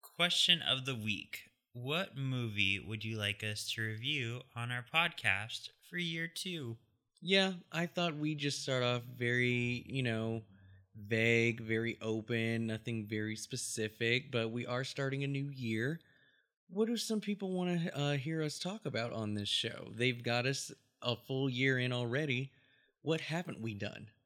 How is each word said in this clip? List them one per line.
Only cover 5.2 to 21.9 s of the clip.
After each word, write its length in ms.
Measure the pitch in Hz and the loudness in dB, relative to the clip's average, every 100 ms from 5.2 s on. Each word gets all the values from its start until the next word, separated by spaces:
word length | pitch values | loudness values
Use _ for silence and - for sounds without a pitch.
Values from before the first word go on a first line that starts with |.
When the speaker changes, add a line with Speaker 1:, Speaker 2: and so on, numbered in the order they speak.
| 107 98 110 - - _ - | 2 2 -2 -8 -12 _ -10
Speaker 1:
for 80 | 175 | -6
year 300 | 175 165 165 | -4 -4 -6
two? 500 | - 185 170 123 113 _ _ _ _ | -6 -6 -6 -6 -8 _ _ _ _
Speaker 2:
Yeah, 300 | 170 196 190 180 - | 4 6 6 0 -4
I 140 | 160 170 | -2 0
thought 300 | - 175 151 | 2 0 2
we'd 200 | 151 151 | 0 2
just 240 | 143 135 | 0 0
start 200 | - 131 | 0 2
off 200 | 123 123 120 120 | 4 2 -2 -2
very, 680 | 120 120 123 123 120 120 - | 2 4 4 4 2 -2 -2
you 140 | 135 | 0
know, 400 | 123 113 113 113 - - - - _ | 0 2 0 -2 -6 -20 -20 -20 _
vague, 640 | 110 104 113 113 117 117 113 | -16 0 4 6 8 6 2
very 340 | 113 113 113 - | 0 0 0 -2
open, 640 | 110 110 107 117 113 113 113 | -2 -2 0 0 2 0 0
nothing 400 | 110 123 113 104 | -2 -2 -4 -2
very 300 | 110 107 110 | -2 -2 -4
specific, 920 | - 127 - - 107 - 117 123 131 | -6 -6 -4 -2 -4 0 2 2 2
but 200 | 127 113 | 0 0
we 160 | 120 120 | -2 -2
are 180 | 123 | -2
starting 380 | 135 - 139 135 | -2 -2 -2 -2
a 40 | 139 | -2
new 200 | 139 139 | -2 -4
year. 520 | 135 117 110 123 165 _ _ _ _ _ _ _ | -4 -2 0 0 -2 _ _ _ _ _ _ _
What 180 | 185 220 | -2 0
do 100 | 233 | 0
some 220 | - 214 | 0 -2
people 300 | 196 202 190 | -2 -4 -2
wanna, 380 | 185 180 175 170 | 0 0 0 0
uh, 180 | - 143 | 0 0
hear 300 | 143 131 160 | 0 0 -2
us 160 | 151 - | -2 -4
talk 260 | - 220 | -6 -4
about 280 | - 113 117 | -4 -2 -2
on 200 | 110 107 | -2 -2
this 140 | 104 101 | -2 0
show? 420 | - 113 - - 110 | 0 -2 -6 -10 0
They've 260 | 127 123 | 2 2
got 220 | 120 120 123 | 0 0 0
us 240 | 139 - - _ _ | -2 -6 -12 _ _
a 140 | 120 117 | -2 -2
full 320 | - 135 139 | -2 0 2
year 300 | 123 135 131 | 4 4 4
in 140 | 123 | 2